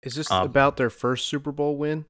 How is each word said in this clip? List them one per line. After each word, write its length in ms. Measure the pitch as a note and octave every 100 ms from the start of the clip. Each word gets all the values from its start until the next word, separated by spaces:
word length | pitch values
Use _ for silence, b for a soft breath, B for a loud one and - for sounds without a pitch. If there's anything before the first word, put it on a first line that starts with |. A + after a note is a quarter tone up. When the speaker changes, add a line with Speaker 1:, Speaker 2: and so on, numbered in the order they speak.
Speaker 1:
Is 120 | -
this 160 | B2 D#3+
Speaker 2:
Um, 160 | F#2 F#2
Speaker 1:
about 300 | C3 C#3 -
their 140 | B2
first 360 | - B2 B2+ -
Super 240 | D3 C#3+
Bowl 240 | C#3+ D3 C#3+
win? 300 | D3+ D#3 D3+